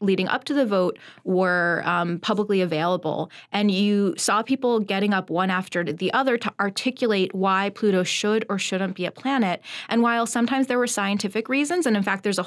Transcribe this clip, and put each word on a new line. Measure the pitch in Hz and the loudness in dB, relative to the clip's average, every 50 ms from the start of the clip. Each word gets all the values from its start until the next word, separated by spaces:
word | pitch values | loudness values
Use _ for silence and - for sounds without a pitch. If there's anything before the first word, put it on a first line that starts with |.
leading | 208 196 190 185 185 - | 0 2 2 2 2 0
up | - 254 - | -2 -2 -2
to | - 294 | 0 0
the | 285 262 | 2 2
vote | 214 208 190 180 180 - - - - - - - | 2 2 2 2 0 -2 -4 -10 -20 -20 -10 -4
were, | - 185 185 185 180 180 175 170 170 170 - - | -2 0 2 2 2 2 2 0 0 0 0 0
um, | 165 175 175 175 175 175 170 | 0 0 0 0 -2 -4 -4
publicly | - - 214 202 208 208 202 190 180 | -2 -2 -2 0 0 0 0 0 0
available. | 170 160 151 160 175 185 180 - 156 - - 160 - - - - - - | 0 0 0 0 0 0 0 -2 -4 -4 -4 -6 -8 -10 -18 -12 -6 -2
And | 202 208 208 | 0 2 2
you | 190 185 202 208 208 202 202 190 - | 2 2 2 2 2 2 2 0 -2
saw | - - - 202 208 226 | -2 0 0 0 0 0
people | 226 269 254 269 247 233 220 | -2 -2 -2 0 0 0 0
getting | 208 196 196 196 202 208 202 | 0 0 -2 0 0 0 0
up | 190 185 - | 0 -2 -2
one | 160 175 185 190 | -2 0 0 0
after | 185 185 190 - - 180 170 | 0 -2 -2 -4 -4 -4 -2
the | - - 170 185 180 - | -4 -4 -4 -4 -2 0
other | 247 269 262 233 233 | 0 2 2 0 0
to | - 208 - - | 0 -4 -4 -2
articulate | 202 202 196 - - 262 254 - 254 226 214 196 185 185 - | -2 -4 -4 -4 -4 -4 -2 0 0 2 2 2 2 0 0
why | 190 190 196 190 190 202 202 | 0 0 2 2 2 0 -2
Pluto | 202 - - 208 190 185 180 | -2 0 2 2 4 4 2
should | - - - - 208 214 220 214 - | 0 0 -2 0 0 0 0 0 -2
or | 202 190 | -4 -4
shouldn't | - - 196 185 196 185 190 | -4 -2 -2 -2 -2 -2 -4
be | - 180 | -4 -6
a | 170 | -6
planet. | - - - 262 277 262 220 185 175 - - - - - - - | -6 -6 -4 -2 0 2 2 0 0 -2 -6 -10 -14 -12 -6 -2
And | 214 233 233 | 2 2 4
while | 240 233 233 233 | 4 4 2 0
sometimes | 226 - 247 233 233 269 262 269 - | 0 0 0 0 2 2 0 0 2
there | 247 247 | 2 0
were | 240 | 0
scientific | 247 - - 196 196 202 202 - 196 - 214 226 - | 0 0 0 0 0 0 -2 -2 -2 -2 -4 -2 0
reasons, | 254 277 294 285 349 359 311 | 0 0 0 0 0 0 2
and | 254 220 208 | 2 2 2
in | 196 | 2
fact, | 202 196 190 - | 0 0 0 0
there's | 208 196 185 | -2 -2 0
a | 180 | 0